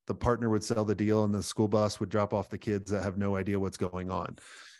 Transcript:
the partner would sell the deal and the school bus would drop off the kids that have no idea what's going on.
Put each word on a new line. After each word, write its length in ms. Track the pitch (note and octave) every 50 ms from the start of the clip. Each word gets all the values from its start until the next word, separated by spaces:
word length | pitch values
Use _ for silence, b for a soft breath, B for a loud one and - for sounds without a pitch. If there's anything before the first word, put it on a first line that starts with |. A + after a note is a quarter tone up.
| _
the 60 | - F#2+
partner 360 | F#2 - A#2+ A#2+ A2+ A#2+ A2+
would 140 | A2 G#2 -
sell 220 | - A2+ A2 G#2+
the 100 | G#2+ G2+
deal 280 | F#2 G#2 G#2+ G#2+ G#2+ G#2+
and 100 | G#2 G#2
the 100 | G2+ F#2
school 240 | - - - A2
bus 320 | G2+ A2 G#2+ G#2+ G#2 - -
would 100 | G#2+ F#2
drop 240 | G#2+ G#2+ G2+ G2+ A2
off 160 | G2+ F#2+ -
the 80 | G#2
kids 320 | F#2+ - A2+ G#2 G2 G2 G2
that 120 | G#2 F#2+ F#2
have 140 | G2+ F2+
no 180 | G2+ G2+ G2+ G2
idea 240 | F#2+ F2+ G2+ G2+ G2
what's 180 | G2 F#2 -
going 320 | - F#2+ F2 F2+ F2+ F2+ F#2
on. 280 | F#2 F2 - - - B B B B B B B B B